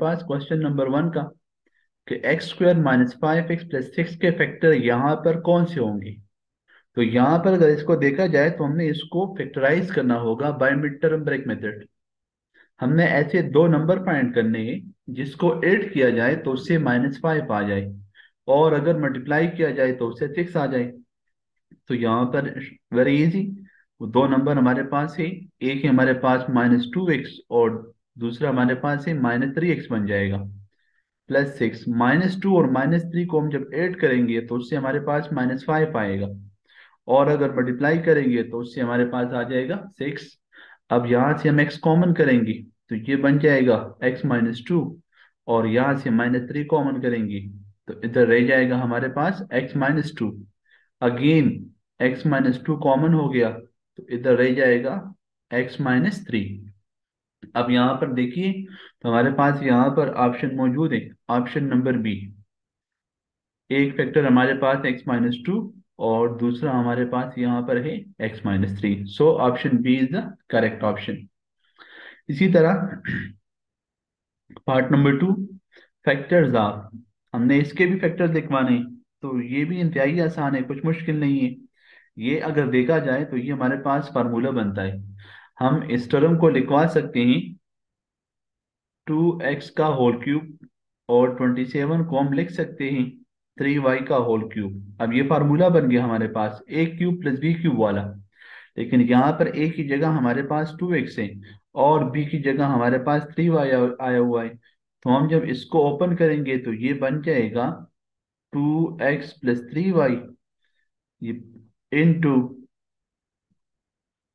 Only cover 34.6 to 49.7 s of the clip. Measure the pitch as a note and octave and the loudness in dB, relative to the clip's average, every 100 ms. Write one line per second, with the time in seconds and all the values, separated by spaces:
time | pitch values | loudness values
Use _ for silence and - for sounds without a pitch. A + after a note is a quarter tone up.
34.6 | A#2+ D3 C3 C#3+ C#3+ D3 - D3+ B2+ C3+ | -4 -4 -2 -4 -2 -2 -2 -4 -2 -4
35.6 | - D#3 D#3 A#2 G2+ G2 G2 G2 - _ | -2 0 0 -2 -2 -4 -6 -10 -18 _
36.6 | _ _ - _ - C3+ C#3+ D3 C#3 B2+ | _ _ -20 _ 0 2 4 2 0 -2
37.6 | A#2+ B2 C#3+ E3 E3 D3 B2+ A#2+ A2+ A#2 | -2 -2 0 2 2 2 2 0 -2 -8
38.6 | A#2+ - A#2+ A#2+ A#2+ B2 B2 B2+ A#2+ B2+ | -10 -6 -2 0 0 -2 -4 -4 -4 -4
39.6 | C3 G3 - - C#3 - - _ _ - | -4 -6 -10 -8 -8 -8 -16 _ _ -20
40.6 | - - _ A#2+ A#2+ A#2+ C3+ D3+ D#3+ D3 | -20 -20 _ 0 2 2 2 2 2 2
41.6 | D3 - E3 E3 F3+ E3 C#3 B2 A2 G#2 | 2 0 2 4 4 4 4 4 2 -4
42.6 | - _ _ A2 A#2 C#3 C#3 D3 D3+ C#3 | -10 _ _ -8 -2 0 2 4 4 4
43.6 | B2 G#2+ - - C3+ C3 - A#2+ A#2 A#2 | 4 2 -2 -4 -4 -2 -2 0 -2 -4
44.6 | - F3 E3+ - _ _ _ _ - A2+ | -2 -2 -2 -8 _ _ _ _ -2 0
45.6 | A2 A#2 C3+ C3+ C3 A2+ A#2+ B2 A#2+ D3 | 2 2 2 0 0 0 2 0 -2 -6
46.6 | C#3+ D#3 C#3 C3 B2 A#2 G#2 G2+ G2+ - | 0 0 0 -2 -2 -2 -4 -6 -10 -14
47.6 | - _ - - A#2 B2+ A2+ A#2+ B2 C3 | -20 _ -18 -10 -2 2 6 6 4 4
48.6 | B2+ B2 A#2+ A#2+ C3 C#3 E3+ G3 - B2 | 2 0 0 -2 -2 -2 -2 -4 -4 -4
49.6 | C3+ | -4